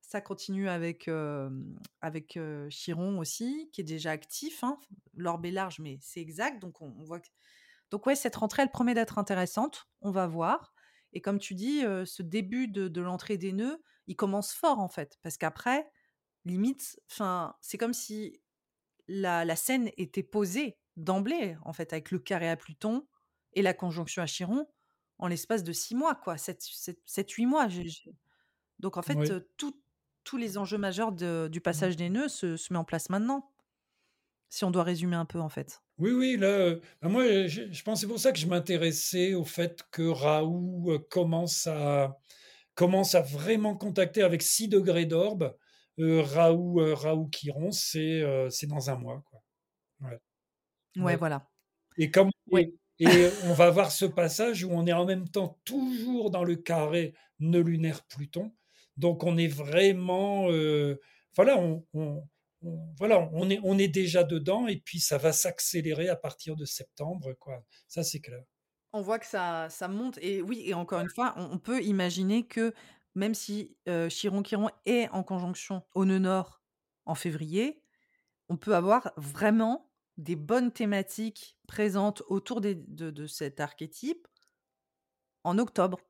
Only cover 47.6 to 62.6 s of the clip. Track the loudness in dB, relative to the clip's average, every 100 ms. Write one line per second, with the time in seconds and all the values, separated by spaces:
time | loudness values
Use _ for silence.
47.6 | -4 -2 -4 -2 0 0 0 0 0 -4
48.6 | -4 -4 -4 -6 -6 -10 -14 -20 _ _
49.6 | _ _ _ _ -12 -12 _ _ _ _
50.6 | _ _ _ -2 2 2 0 -2 -8 _
51.6 | _ _ _ 0 4 8 6 4 4 4
52.6 | 4 0 _ _ 10 12 10 6 2 8
53.6 | 10 10 4 2 2 4 2 2 0 0
54.6 | -2 2 4 4 2 0 -2 -2 -4 -6
55.6 | -6 -2 -2 -2 -2 0 0 0 0 0
56.6 | 0 0 2 0 -2 -6 _ _ 2 4
57.6 | 4 2 0 -2 _ -12 -8 -6 -8 _
58.6 | _ _ _ 0 0 2 2 4 2 0
59.6 | 0 4 6 4 0 0 0 2 2 4
60.6 | 4 2 2 -2 _ _ _ 6 6 8
61.6 | 4 -2 -6 -6 -6 -6 -12 _ _ _